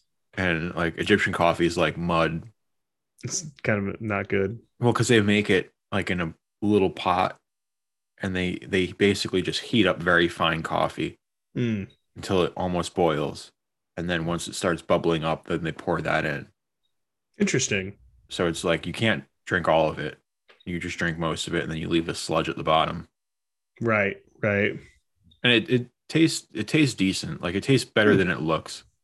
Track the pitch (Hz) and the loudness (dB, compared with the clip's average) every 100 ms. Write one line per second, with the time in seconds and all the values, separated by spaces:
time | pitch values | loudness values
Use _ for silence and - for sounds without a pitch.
0 | _ _ _ - 92 82 85 85 82 - | _ _ _ -4 -2 -2 -2 -2 -4 -2
1 | - 101 104 90 85 82 85 87 78 80 | 2 2 2 2 2 4 2 2 0 0
2 | 87 82 80 82 - - _ _ _ _ | 0 2 2 -2 -10 -20 _ _ _ _
3 | _ _ 117 - 156 - - 104 98 - | _ _ -8 -8 -10 -6 -2 -2 -2 -6
4 | 113 101 101 101 98 117 - _ 120 113 | -4 -4 -2 0 -2 -4 -14 _ 0 2
5 | 113 117 101 104 104 95 - _ _ 101 | 4 4 6 2 4 2 0 _ _ -4
6 | 92 90 82 - _ _ 104 104 92 - | -2 -2 -4 -6 _ _ 2 4 2 0
7 | - 90 - - _ _ _ _ _ _ | 0 2 0 -4 _ _ _ _ _ _
8 | _ _ 98 92 90 - - 95 87 - | _ _ -6 -2 -2 -4 -2 -2 -2 2
9 | 101 95 - 92 80 - - 117 92 85 | 2 2 0 -2 -2 -4 -2 2 2 2
10 | 85 85 85 - 82 80 78 85 78 - | 2 4 2 2 0 0 -2 0 0 -2
11 | - - _ _ _ - 120 107 92 _ | -8 -8 _ _ _ -4 -2 -2 -6 _
12 | _ - - 98 82 - 90 87 85 - | _ -16 -2 0 2 0 -2 -2 -2 0
13 | 85 76 73 - - _ _ _ _ - | 2 2 -2 -6 -16 _ _ _ _ -10
14 | 85 87 82 85 - - 95 80 - 87 | -4 -4 -2 -4 -6 -4 -2 -2 0 0
15 | 85 80 80 78 - 85 82 - - 80 | 2 0 0 -4 -4 -4 -4 -6 -4 -4
16 | 82 78 80 73 - _ _ _ _ _ | -2 -2 -2 -6 -10 _ _ _ _ _
17 | _ _ _ - 208 135 - 101 95 - | _ _ _ -4 0 0 0 -4 -4 -12
18 | _ _ _ - 87 80 92 80 - - | _ _ _ -2 -2 0 0 0 -2 -2
19 | 113 78 - _ - 92 80 80 78 - | 0 0 -6 _ -4 0 2 4 2 0
20 | 73 - _ _ _ _ - 87 87 - | -8 -10 _ _ _ _ -10 -8 -6 -4
21 | 85 80 80 76 - 85 62 80 87 85 | -4 -2 -4 -4 -4 -4 -4 -6 -2 0
22 | 82 - - 80 80 - 80 80 78 82 | 0 -6 -2 -2 -2 -4 0 2 2 -4
23 | - _ _ _ _ _ _ _ 117 107 | -12 _ _ _ _ _ _ _ 0 0
24 | 98 - _ _ 110 101 104 - - _ | 0 -4 _ _ -2 0 0 -4 -14 _
25 | _ _ _ _ 123 117 92 123 120 _ | _ _ _ _ 2 2 2 -2 -2 _
26 | _ 156 165 - - - 107 156 139 - | _ 2 2 0 -8 -8 -2 2 2 2
27 | 95 85 87 73 87 95 95 131 - 113 | 0 0 -6 -6 -4 -4 2 2 2 4
28 | 104 101 90 - 78 78 - - - _ | 6 6 4 0 0 0 -2 -14 -18 _